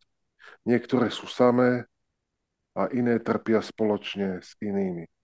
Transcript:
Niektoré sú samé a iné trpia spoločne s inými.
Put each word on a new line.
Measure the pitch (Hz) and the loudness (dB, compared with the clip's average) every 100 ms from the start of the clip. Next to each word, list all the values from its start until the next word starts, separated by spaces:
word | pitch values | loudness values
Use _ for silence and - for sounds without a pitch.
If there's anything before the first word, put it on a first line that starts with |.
| _ _ _ _ - - | _ _ _ _ -20 -8
Niektoré | - 120 - 123 110 | 0 0 2 0 0
sú | - - | -2 -8
samé | - 123 123 123 123 - _ _ _ _ _ _ _ _ | 2 4 4 2 0 -6 _ _ _ _ _ _ _ _
a | 92 98 | -4 -2
iné | 123 120 113 | 0 0 0
trpia | 113 104 - 110 | 0 -2 2 0
spoločne | - - 107 101 - 101 98 90 | 0 -2 0 0 -4 -4 -4 -4
s | - - | -10 -10
inými. | 104 98 95 85 82 _ | -4 -2 -2 -6 -10 _